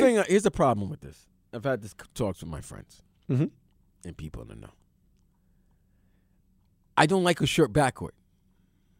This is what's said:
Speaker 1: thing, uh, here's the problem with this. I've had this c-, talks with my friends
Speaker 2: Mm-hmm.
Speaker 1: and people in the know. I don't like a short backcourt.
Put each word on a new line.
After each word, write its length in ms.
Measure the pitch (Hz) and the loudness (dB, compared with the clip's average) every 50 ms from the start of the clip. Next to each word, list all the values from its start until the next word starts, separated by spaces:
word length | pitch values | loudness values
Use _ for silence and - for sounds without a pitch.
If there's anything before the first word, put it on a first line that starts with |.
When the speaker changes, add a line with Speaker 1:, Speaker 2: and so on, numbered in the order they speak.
| 269 | 6
Speaker 1:
thing, 140 | 254 233 208 | 6 6 4
uh, 60 | 185 - | 2 2
here's 160 | 185 196 202 | 2 2 2
the 60 | 202 | 2
problem 380 | - - 156 131 117 104 101 87 | 2 2 2 2 2 0 -2 -6
with 120 | 76 - | -8 -12
this. 260 | 71 69 - - _ _ _ _ _ _ | -14 -18 -20 -20 _ _ _ _ _ _
I've 120 | - 117 101 | -12 -6 -4
had 180 | 139 131 104 | -4 -4 -4
this 80 | 110 104 - - | -6 -10 -16 -18
c-, 60 | - - - | -20 -12 -6
talks 260 | - 117 98 92 - | -4 -4 -4 -4 -6
with 80 | - 85 | -10 -12
my 100 | 78 - | -12 -12
friends 420 | - - - - - - - - _ _ _ _ _ - | -14 -14 -16 -18 -20 -20 -20 -20 _ _ _ _ _ -2
Speaker 2:
Mm-hmm. 160 | 135 127 156 - - _ _ _ _ _ _ _ _ _ - | 0 0 0 -2 -4 _ _ _ _ _ _ _ _ _ -18
Speaker 1:
and 100 | 85 82 | -16 -14
people 260 | - 78 76 - 57 | -14 -14 -12 -12 -14
in 60 | 57 55 | -16 -16
the 60 | 53 | -18
know. 160 | 55 50 50 - _ _ _ _ _ _ _ _ _ _ _ _ _ _ _ _ _ _ _ _ _ _ _ _ _ _ _ _ _ _ _ _ _ _ _ _ _ _ _ _ _ _ _ - | -18 -20 -20 -20 _ _ _ _ _ _ _ _ _ _ _ _ _ _ _ _ _ _ _ _ _ _ _ _ _ _ _ _ _ _ _ _ _ _ _ _ _ _ _ _ _ _ _ 0
I 100 | - 151 | 2 2
don't 180 | 156 190 190 175 | 4 4 2 2
like 160 | 180 170 - | 2 2 2
a 60 | 160 | 0
short 260 | 135 - 170 151 110 | 0 2 2 2 4
backcourt. 380 | 101 151 139 123 - - 85 - - _ _ _ _ _ _ _ _ _ _ _ _ _ _ _ _ | 4 2 2 2 0 -4 -10 -12 -14 _ _ _ _ _ _ _ _ _ _ _ _ _ _ _ _